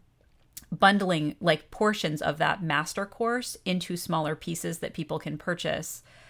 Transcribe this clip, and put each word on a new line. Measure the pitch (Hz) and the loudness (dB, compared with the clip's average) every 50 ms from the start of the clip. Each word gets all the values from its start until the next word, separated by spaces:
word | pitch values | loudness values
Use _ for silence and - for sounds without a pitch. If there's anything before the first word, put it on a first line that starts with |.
| - _ _ _ _ _ _ _ _ _ - - - - 165 | -14 _ _ _ _ _ _ _ _ _ -18 -14 -10 -6 2
bundling, | - 202 196 202 202 196 180 175 151 151 151 - - | 6 6 8 8 6 4 2 2 2 2 -2 -2 0
like, | - 175 160 160 - - | 4 4 4 2 0 -6
portions | - - 214 214 208 - - 160 151 - | -2 2 2 2 2 2 0 -2 -2 0
of | - 156 147 156 | 0 0 0 2
that | 160 151 151 196 175 | 2 2 2 0 0
master | 160 147 147 156 - - 196 202 | 0 0 0 0 -2 -4 -6 -6
course | 202 - - 226 233 233 247 240 - - - - | -6 -4 -2 0 0 0 -2 -4 -6 -10 -6 -4
into | 196 180 180 - - 175 | -2 -2 -2 -2 -4 -6
smaller | 175 - - 165 160 151 147 156 | -6 -4 -2 -2 0 0 -2 -4
pieces | 151 - 175 165 - - 170 165 - | -4 -6 -6 -6 -4 -4 -6 -6 -6
that | - - - | -8 -8 -6
people | - 156 - 160 160 | -6 -6 -4 -4 -6
can | - 160 151 | -6 -6 -8
purchase. | 147 - 185 170 170 - 156 151 156 160 - - - - - - - - | -6 -4 -4 -4 -4 -2 -2 -2 -4 -4 -8 -12 -14 -16 -20 -20 -20 -20